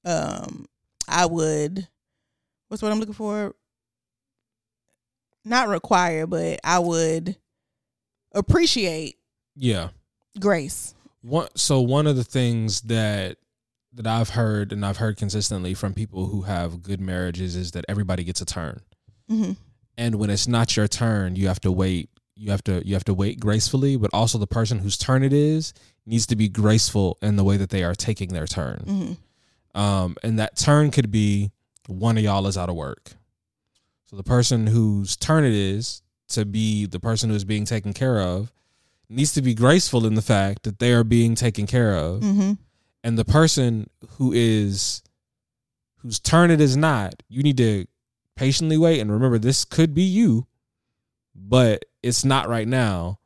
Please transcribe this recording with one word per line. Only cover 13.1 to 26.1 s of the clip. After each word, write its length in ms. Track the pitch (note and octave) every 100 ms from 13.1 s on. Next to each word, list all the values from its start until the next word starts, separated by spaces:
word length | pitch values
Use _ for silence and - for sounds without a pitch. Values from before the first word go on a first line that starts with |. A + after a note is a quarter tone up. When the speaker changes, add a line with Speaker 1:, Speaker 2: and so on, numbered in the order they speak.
| G2+ F#2+ - _ _ _ _ _
Speaker 2:
that 120 | A#2+ A2+
I've 220 | A2+ A2+
heard, 420 | A#2 A2 G#2 G#2
and 120 | G2+
I've 140 | G2 G2
heard 180 | A2 G2+
consistently 580 | G2+ G#2 G2 G2 F2+
from 200 | F#2 G2+
people 320 | G2 G#2+ F#2+ F#2
who 160 | G#2
have 400 | F#2+ F#2 F2 E2+
good 180 | F2+ G2
marriages, 560 | F#2+ F2+ F2+ E2+ F#2 F2
is 160 | F2
that 140 | E2+ -
everybody 340 | G2+ F#2+ F2+
gets 180 | F2 F2
a 40 |
turn. 360 | F2 - D#2 - _ _ _ _ -
Speaker 1:
Mm-hmm. 220 | A3 F#3 F#3+ - _ _ -
Speaker 2:
And 180 | A#2 G#2+
when 140 | G#2
it's 160 | G2+ -
not 300 | A#2 A2+ -
your 100 | G#2
turn, 480 | - A#2 G#2+ F#2 F#2
you 120 | F#2+
have 120 | F#2
to 100 | F#2+
wait. 380 | F2+ F#2+ F2+ D2 _ _ _
You 140 | G#2+
have 120 | G2
to, 220 | - F2+ F2+
you 80 |
have 100 | G2 F#2+
to 80 |
wait 260 | F#2+ G2 -
gracefully, 560 | G#2 G#2+ - C3+ C#3 C3+
but 140 | G#2
also 260 | G2 A#2 A2+
the 80 | G2+
person 320 | A#2 A2+ A2+
whose 180 | G2 -
turn 280 | - C3
it 80 | C3+
is 400 | C#3+ D3+ D#3 D#3 - _ _
needs 200 | G#2+